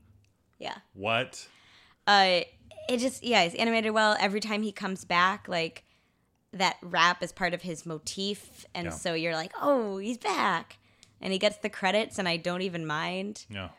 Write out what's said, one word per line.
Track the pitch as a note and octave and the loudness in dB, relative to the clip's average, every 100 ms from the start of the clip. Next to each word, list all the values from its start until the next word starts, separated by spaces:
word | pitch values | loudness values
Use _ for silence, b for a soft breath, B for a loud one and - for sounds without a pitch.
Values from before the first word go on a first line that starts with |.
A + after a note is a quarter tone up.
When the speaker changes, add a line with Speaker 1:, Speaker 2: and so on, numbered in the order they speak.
| _ _ _ _ _ - | _ _ _ _ _ -12
Speaker 1:
Yeah. | - - _ | -10 -10 _
Speaker 2:
what? | F#2+ G#2 A2+ C3 - - b b b b b - | -6 0 0 0 -8 -20 b b b b b 4
Speaker 1:
Uh, | G3+ F#3+ F3+ - - - - - | 6 6 4 0 -10 -20 -14 -4
it | B3 | 0
just, | B3+ - | 0 -2
yeah, | A#3+ A3 | 2 4
it's | E3+ - | 4 2
animated | A3+ A3+ G#3+ | 0 2 2
well. | A3 G#3+ G#3+ | 4 4 4
Every | G3+ G#3 | 2 0
time | G#3+ G#3 | -2 -4
he | G#3+ | -4
comes | - G3 F#3+ - | -6 -6 -6 0
back, | F3 F#3 G3+ - | 4 4 2 -4
like, | F3+ E3 - _ _ _ _ _ _ _ | -2 -2 -6 _ _ _ _ _ _ _
that | F3 F#3 - | 0 0 0
rap | F3+ F3 E3+ F3+ | -2 4 6 4
is | F3 | -4
part | - F3+ | -4 -2
of | E3+ | -2
his | F3+ D#3 E3+ | -6 -10 -8
motif, | D#3 - - G3 G3+ - - - F3+ | -10 -8 -6 -4 -6 -10 -20 -14 -8
and | E3+ | -8
Speaker 2:
Yeah. | |
Speaker 1:
so | D#3 F3+ | -6 -4
you're | E3 E3 D#3+ | -2 -2 -2
like, | F3 - | -6 -2
"Oh, | C#4+ C4+ G#3+ F#3+ | 2 2 2 -4
he's | G3+ A#3+ | -4 -4
back." | G#4 E4 A3 E3+ - - b b b b | -2 0 2 0 -4 -16 b b b b
And | - | -4
he | F#3+ | 0
gets | G#3 G3+ | 0 0
the | G#3+ | -8
credits, | - F#3+ G3+ A3 - | -2 0 2 0 -2
and | F3+ | -2
I | E3+ | -2
don't | F3 F3+ | -2 -4
even | F#3+ E3+ D#3 | -4 -4 -4
mind. | D3+ E3+ F#3 G3+ G#3+ - | -4 -4 -4 -6 -10 -12
Speaker 2:
Yeah. | G2+ F#2 | -10 -10